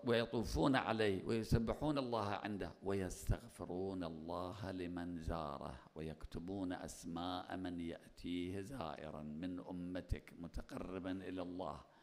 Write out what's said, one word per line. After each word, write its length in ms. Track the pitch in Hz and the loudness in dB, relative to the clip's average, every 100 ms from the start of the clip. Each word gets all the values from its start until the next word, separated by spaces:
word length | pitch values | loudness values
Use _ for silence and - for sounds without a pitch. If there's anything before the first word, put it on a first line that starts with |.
ويطوفون 720 | 123 117 113 120 104 151 156 131 | 4 6 6 2 2 6 6 6
عليه 500 | 92 110 107 95 - | 4 6 6 6 4
ويسبحون 720 | 113 107 120 117 107 147 143 | 2 6 4 4 2 2 2
الله 320 | 123 113 101 | 2 2 2
عنده 420 | 98 104 98 87 - | 0 0 -2 -4 -4
ويستغفرون 1200 | 92 98 90 - - 90 117 - 87 90 95 95 | 0 2 2 -2 2 2 2 -8 -4 -2 0 0
الله 680 | 82 80 80 87 90 92 98 | -2 -4 -2 -2 -2 -2 -4
لمن 460 | 92 87 87 87 85 | -2 -2 -2 -2 -2
زاره، 640 | 80 85 76 69 71 67 - 78 | 0 0 0 -4 -6 -8 -12 -6
ويكتبون 800 | 78 76 - 82 85 98 92 | -6 -6 -8 -6 -4 -2 -2
أسماء 840 | 87 85 - 85 85 90 90 - 92 | -2 -6 -8 -6 -4 -2 -2 -4 -4
من 220 | 90 87 | -2 -2
يأتيه 800 | 82 80 - - 85 87 87 98 | -4 -6 -10 -10 -2 0 0 -2
زائراً 600 | 98 135 80 67 76 76 | -4 -4 -4 -4 -6 -6
من 380 | 76 76 90 90 | -6 -4 -2 -4
أمتك 720 | 92 90 87 90 87 76 - 82 | -4 -4 -2 -4 -2 -2 -2 -10
متقرباً 720 | 85 - - - 90 92 92 | -6 -6 -6 -6 -4 -4 -2
إلى 300 | 92 87 92 | -4 -2 -4
الله 400 | 90 90 82 73 - - | -4 -4 -4 -6 -10 -20